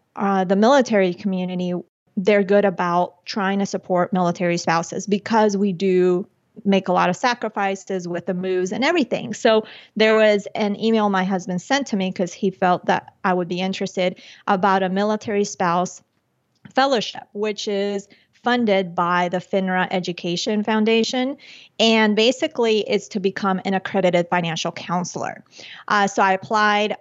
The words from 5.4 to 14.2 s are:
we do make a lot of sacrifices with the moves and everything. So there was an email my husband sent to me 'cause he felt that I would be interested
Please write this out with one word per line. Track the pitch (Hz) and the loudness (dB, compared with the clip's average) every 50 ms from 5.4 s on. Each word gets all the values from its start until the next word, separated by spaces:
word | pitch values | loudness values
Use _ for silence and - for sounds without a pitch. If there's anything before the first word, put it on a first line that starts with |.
| 214 208 202 190 | 4 4 2 2
we | 202 202 180 | 0 0 0
do | 160 196 190 185 180 180 180 180 180 214 - _ _ _ _ _ - - | 0 0 2 2 4 4 4 2 0 -2 -6 _ _ _ _ _ -6 0
make | 196 196 190 190 190 | 2 2 2 2 0
a | 180 | 2
lot | 180 175 180 | 2 2 2
of | 180 - | 0 0
sacrifices | - 247 240 240 233 214 - 214 196 196 196 196 - - 196 185 175 175 | 0 -2 -2 -2 -6 -8 -4 -2 -2 -2 -4 -4 -6 -6 -6 -6 -6 -6
with | 175 170 - - | -8 -6 -6 -6
the | 185 | -6
moves | 180 185 185 185 185 185 190 | -4 -4 -2 -2 -2 -2 -2
and | 208 208 262 | -2 -2 0
everything. | 302 359 339 240 - 202 - - 233 208 | 0 0 0 0 -2 -4 -6 -6 -8 -6
So | - - 233 220 214 214 - - - - - - 208 | 0 2 2 4 2 2 -2 -8 -20 -20 -8 -2 2
there | 220 220 220 | 2 4 4
was | 220 220 214 208 202 190 - - | 6 4 4 4 2 0 -4 -6
an | - 208 208 202 - | -4 -2 -2 -2 -2
email | 214 226 226 220 208 202 | 0 0 2 2 2 2
my | 196 185 185 | 0 0 0
husband | 190 196 180 185 196 180 180 | 0 -2 -4 -4 -4 -6 -6
sent | - - 269 285 269 - | -4 -2 -2 -2 -2 -2
to | 226 190 | -2 -2
me | 185 190 185 | -2 -2 -2
'cause | - 175 170 | -4 -4 -6
he | - - 214 190 | -4 -4 -4 -4
felt | 185 - 190 180 180 - - | -2 0 0 0 0 0 0
that | - 185 - - - - _ - | 0 -2 -2 -2 -8 -10 _ -2
I | 196 180 | 0 0
would | 180 180 165 | 0 -2 -4
be | 180 175 | -4 -4
interested | 185 190 190 - 202 185 - 190 180 185 185 - | -4 -4 -4 -6 -8 -6 -4 -2 -2 -2 -4 -6